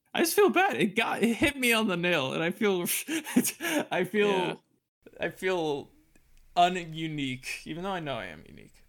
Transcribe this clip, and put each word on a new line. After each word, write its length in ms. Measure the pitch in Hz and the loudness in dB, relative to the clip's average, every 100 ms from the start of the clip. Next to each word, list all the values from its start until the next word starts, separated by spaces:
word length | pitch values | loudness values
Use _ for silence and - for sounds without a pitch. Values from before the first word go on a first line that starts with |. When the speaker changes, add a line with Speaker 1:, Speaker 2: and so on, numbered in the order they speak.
| _ | _
Speaker 1:
I 60 | - | 0
just 140 | 330 | 2
feel 160 | 370 392 | 4 4
bad. 260 | 320 392 113 | 4 2 2
It 200 | 180 220 | 0 2
got, 260 | 240 381 | 0 2
it 120 | 233 | 2
hit 220 | 226 311 277 | 2 0 2
me 160 | 247 | 2
on 140 | 226 226 | 2 2
the 80 | 175 | 0
nail, 360 | 175 170 135 | 2 2 0
and 100 | 143 | 0
I 80 | 165 | -2
feel, 320 | 190 214 185 | 0 2 2
<laughs> 1080 | 180 - - 320 - 233 - - 330 311 - | 0 -4 -4 -6 -2 0 0 -2 -4 -2 -2
I 140 | 160 | -2
feel, 240 | 180 214 208 | 0 2 2
Speaker 2:
Yeah. 240 | 190 165 160 _ _ _ _ - - | 2 -2 -6 _ _ _ _ -20 -8
Speaker 1:
I 80 | 170 | -6
feel 600 | - 185 185 156 143 - _ _ _ _ - - - | -4 -2 0 0 -4 -8 _ _ _ _ -20 -2 4
ununique, 1080 | 175 180 170 160 160 151 135 127 - - - | 4 4 -6 -8 -6 -4 -4 -6 -10 -12 -10
even 160 | 160 | -8
though 60 | 190 | -6
I 100 | 185 | -6
know 140 | 151 | -4
I 120 | 120 92 | -6 -8
am 160 | 78 - | -12 -16
unique. 260 | - - - | -20 -20 -20